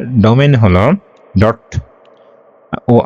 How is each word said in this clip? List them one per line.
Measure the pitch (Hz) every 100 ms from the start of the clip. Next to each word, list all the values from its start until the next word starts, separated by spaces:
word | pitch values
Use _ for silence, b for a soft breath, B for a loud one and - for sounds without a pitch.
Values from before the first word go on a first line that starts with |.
| 120 123
ডোমেন | 110 123 143 127
হলো | 107 90 120 202 - _ _
ডট | 98 107 - _ - - _ _ _ _ _ _ _ _ - -
ও | 120